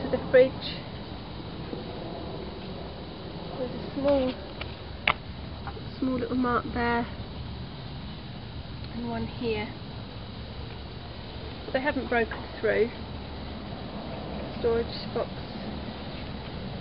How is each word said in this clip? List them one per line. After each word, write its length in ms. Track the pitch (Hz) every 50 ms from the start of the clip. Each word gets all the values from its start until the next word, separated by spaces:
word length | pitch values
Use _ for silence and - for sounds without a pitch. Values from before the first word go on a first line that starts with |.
| -
to 60 | - -
the 40 | 247 - -
fridge. 480 | - 254 262 262 - - - - - - - - - - - - - - - - - - - - - - - - - - - - - - - - - - - - 190 190 185 - - - 185 185 185 180 165 - - - - - - - - - - - - - -
There's 140 | - 254 247
a 220 | 254 240 - - -
small, 380 | 277 269 285 285 277 254 254 254 - - - - - - - - - - - - - - - - - - - - - - - - - - - - - - - -
small 220 | - 262 262 254 247
little 180 | 240 - 254
mark 260 | 254 254 240 240 - - - -
there, 320 | 247 233 240 240 240 240 - - - - - - - - - - - - - - - - - - - - - - - - - - - - - - - - - - - - - -
and 160 | 233 240 233
one 160 | 233 226 226
here. 420 | 226 - - 247 233 220 208 208 - - - - - - - - - - - - - - - - - - - - - - - - - - - - - - - - - - - - - - - -
But 80 | - -
they 80 | 254
haven't 260 | 254 294 - 269 226
broken 300 | - 247 233 226 220 - - - - - -
through. 300 | - 214 202 202 220 240 - - - - - - - - - - - - - - - - - - - - - - - - - - - - 208 208 220 - - -
Storage 280 | - 233 226 233 233 - - - - - -
box. 160 | 240 - - - - - - - - - - - - - - - - - - - - - - - - - - - - - - - -